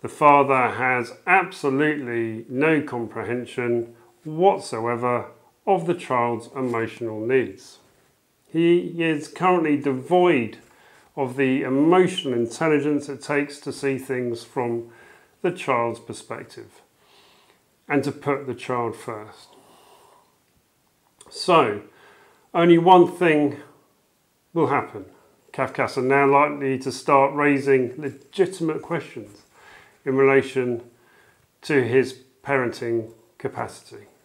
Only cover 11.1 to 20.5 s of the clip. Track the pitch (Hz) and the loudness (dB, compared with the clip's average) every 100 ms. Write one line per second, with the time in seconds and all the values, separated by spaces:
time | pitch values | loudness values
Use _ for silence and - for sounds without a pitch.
11.1 | - 131 127 135 131 131 131 151 180 180 | -8 -6 0 0 0 0 2 4 4 2
12.1 | - 139 120 117 - 160 147 143 147 143 | -2 -4 -4 -4 -2 0 2 0 -2 -4
13.1 | 135 - 147 143 - - 127 139 131 131 | -14 -4 -4 -4 -8 -12 -6 -4 -4 -6
14.1 | 127 123 117 - - 120 117 117 - - | -6 -4 -8 -8 -6 -4 -4 -8 -20 -20
15.1 | - _ _ 180 180 - 123 117 110 - | -20 _ _ -6 -6 -2 0 -2 -6 -14
16.1 | 110 - 113 117 - 107 _ _ _ _ | -18 -14 -16 -16 -20 -20 _ _ _ _
17.1 | _ _ _ _ _ _ _ - 147 139 | _ _ _ _ _ _ _ -4 -2 -2
18.1 | 135 143 139 135 117 - 123 117 - - | -6 -4 -4 -6 -12 -6 -4 -4 -8 -12
19.1 | 107 107 - - _ _ _ _ _ _ | -14 -16 -20 -20 _ _ _ _ _ _
20.1 | _ _ _ _ | _ _ _ _